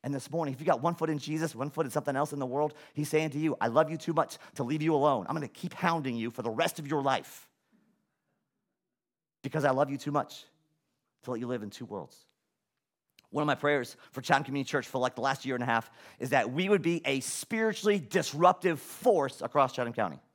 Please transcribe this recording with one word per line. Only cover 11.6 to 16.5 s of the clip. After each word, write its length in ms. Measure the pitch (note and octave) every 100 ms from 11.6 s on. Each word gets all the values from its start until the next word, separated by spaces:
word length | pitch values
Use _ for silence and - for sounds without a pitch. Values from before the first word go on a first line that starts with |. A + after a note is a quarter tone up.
in 60 | G#2
two 160 | - A#2
worlds." 400 | G2+ D2+ - _ _ _ _ _ _ _ _ _ _ _
One 120 | C3
of 40 | D3+
my 80 | C3
prayers 400 | D3 C#3+ A#2+ - -
for 100 | -
Chatham 220 | - C#3
Community 260 | C3+ C#3 C3+
Church 180 | C#3+ -
for, 100 | C3
like, 180 | B2 -
the 60 |
last 240 | C3 C3+ C3+
year 100 | B2+
and 80 |
a 40 | B2
half 240 | A#2 - - - -
is 140 | B2+
that 200 | C3+ A2+